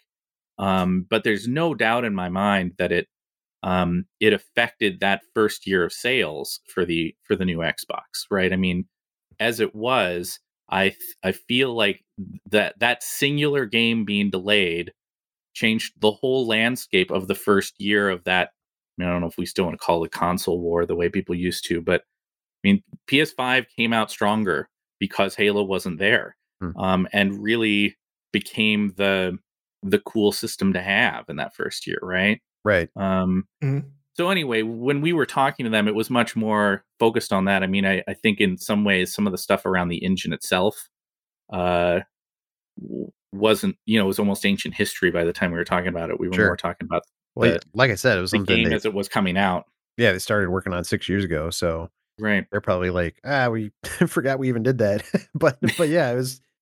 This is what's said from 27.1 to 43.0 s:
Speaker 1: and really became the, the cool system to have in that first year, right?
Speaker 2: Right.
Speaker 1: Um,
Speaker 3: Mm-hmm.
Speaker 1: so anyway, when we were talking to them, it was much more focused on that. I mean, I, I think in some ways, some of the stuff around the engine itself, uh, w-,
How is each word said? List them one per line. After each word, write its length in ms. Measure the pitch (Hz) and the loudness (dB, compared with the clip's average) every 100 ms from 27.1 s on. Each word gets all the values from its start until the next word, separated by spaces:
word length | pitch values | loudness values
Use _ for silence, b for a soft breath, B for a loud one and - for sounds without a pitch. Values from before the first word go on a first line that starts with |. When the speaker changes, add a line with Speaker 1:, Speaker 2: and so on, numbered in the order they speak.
Speaker 1:
and 300 | 104 98 101 | 2 0 0
really 540 | 104 117 110 104 101 - _ _ _ | -2 0 2 2 0 -2 _ _ _
became 640 | 104 - - 107 104 104 92 | -4 -4 -2 0 2 -2 0
the, 420 | 98 95 92 90 _ _ _ _ | 0 2 0 -4 _ _ _ _
the 160 | 98 101 | 0 0
cool 320 | - 113 104 | 0 2 2
system 400 | - 113 - 98 | 2 -4 -2 -2
to 100 | 92 | 0
have 440 | 95 98 117 62 - | 0 2 0 -2 -8
in 80 | 73 | -8
that 180 | - | -8
first 320 | - - - - | -8 -8 -8 -8
year, 120 | - | -8
right? 380 | 90 92 101 107 _ _ | -4 0 2 0 _ _
Speaker 2:
Right. 240 | 107 95 80 - | 2 2 0 -2
Speaker 1:
Um, 500 | 98 95 92 92 98 _ | 0 0 2 0 -4 _
Speaker 3:
Mm-hmm. 260 | 139 139 139 - _ - | -4 -4 -6 -16 _ -4
Speaker 1:
so 140 | 175 | 0
anyway, 320 | 190 139 113 | 0 0 0
when 380 | 110 117 123 143 | -2 -2 -2 0
we 100 | 156 | 2
were 140 | 170 123 | 0 0
talking 380 | 143 135 - | 2 0 0
to 60 | 117 | 0
them, 160 | 110 104 | 2 2
it 60 | |
was 160 | 104 110 | 0 0
much 240 | 123 113 | 0 0
more 500 | 113 107 107 104 98 _ - | -2 0 2 2 0 _ 0
focused 340 | 113 113 - | 2 2 0
on 120 | 98 | 0
that. 180 | 95 98 | 2 2
I 40 | 95 | 2
mean, 180 | 98 95 | 0 0
I, 160 | 92 - | 0 -4
I 60 | |
think 260 | 95 113 101 | -2 0 2
in 160 | 101 92 | 2 0
some 260 | - 104 | -2 0
ways, 300 | 104 95 90 | 2 2 0
some 120 | - 101 | -2 -2
of 60 | |
the 60 | 90 | -2
stuff 280 | - 98 98 | 0 0 0
around 220 | 92 87 | 0 0
the 100 | 85 | -2
engine 280 | 95 92 87 | -2 -2 -4
itself, 560 | 78 - 92 101 - - _ _ _ _ _ - | -8 -2 0 0 -2 -12 _ _ _ _ _ -10
uh, 480 | 95 90 87 87 87 - _ _ _ _ _ _ - | -4 0 2 2 0 -2 _ _ _ _ _ _ -18
w-, 320 | - 62 | -12 -10